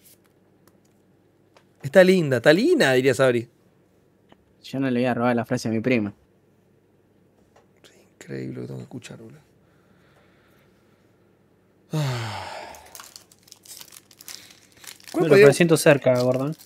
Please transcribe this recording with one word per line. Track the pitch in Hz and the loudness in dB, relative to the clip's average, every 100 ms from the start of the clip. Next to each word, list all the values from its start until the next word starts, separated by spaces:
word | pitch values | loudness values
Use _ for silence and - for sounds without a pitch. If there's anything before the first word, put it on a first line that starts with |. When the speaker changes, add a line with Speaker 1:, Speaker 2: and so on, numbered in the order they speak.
| _ _ _ _ _ _ _ _ _ _ _ _ _ _ _ _ _ _ | _ _ _ _ _ _ _ _ _ _ _ _ _ _ _ _ _ _
Speaker 1:
Está | 139 190 | 0 4
linda, | 180 190 151 123 | 4 4 0 0
está | 147 | 2
linda, | 165 294 330 147 | 2 2 2 2
diría | 131 135 | 2 2
Sabri. | 120 131 120 113 _ _ _ _ _ _ _ _ _ _ _ | 2 2 0 -4 _ _ _ _ _ _ _ _ _ _ _
Speaker 2:
Yo | - 131 | -12 -6
no | 135 | -4
le | 120 | -2
voy | 127 | -2
a | |
robar | 117 120 117 | -2 -2 -2
la | 110 | -4
frase | 123 120 | -6 -4
a | |
mi | 113 | -4
prima. | 123 123 101 - _ _ _ _ _ _ _ _ _ _ _ _ _ _ _ _ - _ _ _ | -2 -2 -2 -8 _ _ _ _ _ _ _ _ _ _ _ _ _ _ _ _ -20 _ _ _
Speaker 1:
Increíble | - 135 131 127 | -16 -14 -12 -14
lo | |
que | 123 | -14
tengo | 131 | -16
que | |
escuchar, | 123 131 - 120 | -16 -18 -20 -20
boludo. | 113 147 _ _ _ _ _ _ _ _ _ _ _ _ _ _ _ _ _ _ _ _ _ _ _ _ _ | -20 -20 _ _ _ _ _ _ _ _ _ _ _ _ _ _ _ _ _ _ _ _ _ _ _ _ _
Ah. | 156 139 120 113 98 92 - - - - - - - - _ _ - - - - - _ _ - - - - _ _ - - - | -6 -6 -6 -10 -12 -14 -16 -18 -20 -20 -20 -20 -20 -20 _ _ -20 -20 -20 -20 -20 _ _ -20 -20 -20 -20 _ _ -20 -20 -10
¿Cuál | 311 | -4
Speaker 3:
Bueno, | 165 | 4
Speaker 1:
podría | 139 139 | 6 6
Speaker 3:
pero | |
siento | 135 170 160 | 6 2 2
cerca, | 165 139 131 123 | 4 2 2 0
Gordon. | 127 127 143 165 | 0 -2 -4 -8